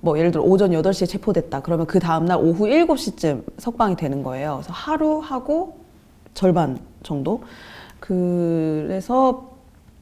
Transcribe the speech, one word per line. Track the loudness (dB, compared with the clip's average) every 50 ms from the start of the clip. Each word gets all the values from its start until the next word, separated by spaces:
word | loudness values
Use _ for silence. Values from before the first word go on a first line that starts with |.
뭐 | 2 0 2 4
예를 | 2 2
들어 | 2 4 4
오전 | 4 6 6 4 4
여덟 | 2 2 2 0 0
시에 | 0 -2
체포됐다. | -2 -2 -4 -2 0 0 0 -2 -2 -6 -8
그러면 | -2 -2 0 0 0
그 | 2 2 2
다음 | 2 2 0 2 2
날 | 2 2 4
오후 | 4 2 2 2 2 4
일곱 | 4 4 4 4 2 0
시 | -2 -6 -6
쯤 | -2 -2 -2 -2 -2 -6 -12 -16 -8
석방이 | -8 -8 -2 0 0 0 0
되는 | -2 -2 -4 -4 -4
거예요. | -4 -6 -6 -6 -6 -6 -6 -6
그래서 | -8 -12
하루 | -12 -12 -6 -4 -2 0 2 0 0 -2
하고 | -4 -6 -8 -8 -4 -2 -2 -2 -2 -6 -10 -20 -20 -20 -20 -20 -20 _ -20 -20 -20 -18 -8
절반 | 0 2 2 4 4 2 0 -2 -8 -10 -16 -20 -20
정도? | -10 -8 -6 -4 -2 -2 -4 -4 -6 -14 -20 -20 -20 -20 -20 -20 -20 -20 -20 -20
그래서 | -8 -4 -2 0 0 0 0 0 0 0 0 0 0 0 -2 -2 -2 -4 -6 -6 -4 -2 2 2 2 2 2 -2 -8 -18 -20 -20 -20 -20 _ -20 _ -20 -20 -20